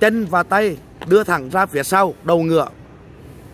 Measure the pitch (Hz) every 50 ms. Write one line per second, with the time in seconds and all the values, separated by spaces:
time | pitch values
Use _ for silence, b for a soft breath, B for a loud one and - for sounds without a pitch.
0 | 214 220 220 233 214 160 175 175 170 - 190 202 214 202 156 - - - - -
1 | 156 165 185 214 214 - 175 151 131 131 156 185 196 185 - 139 135 - 185 190
2 | 196 175 - - - 165 170 165 165 160 160 160 135 - - - - - - -
3 | - - - - - - - - - -